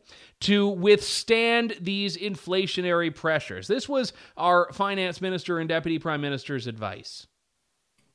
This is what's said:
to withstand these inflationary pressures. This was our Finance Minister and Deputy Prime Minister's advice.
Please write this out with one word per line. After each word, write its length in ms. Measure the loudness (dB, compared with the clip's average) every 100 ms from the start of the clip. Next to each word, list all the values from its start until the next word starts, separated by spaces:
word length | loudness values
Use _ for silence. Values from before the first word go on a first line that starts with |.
| -14 -20 -20 -4
to 260 | 2 4 4
withstand 1080 | 4 6 6 4 -2 2 2 4 2 0 -4
these 380 | -4 -2 -2 -4
inflationary 960 | -6 -6 -2 0 0 0 0 2 0 -2
pressures. 540 | 0 0 -2 -8 -4
This 180 | -2 0
was 240 | -2 -2 -6 -14 0
our 340 | 4 4 4
Finance 480 | 0 -2 0 -2 -2
Minister 380 | -4 -4 -2 -4
and 100 | 0
Deputy 280 | 0 0 -2
Prime 220 | -2 -2
Minister's 480 | -2 -4 -4 -6 -6
advice. 580 | -8 -8 -8 -14 -16 -20 _ _ _ _ _ _ _ _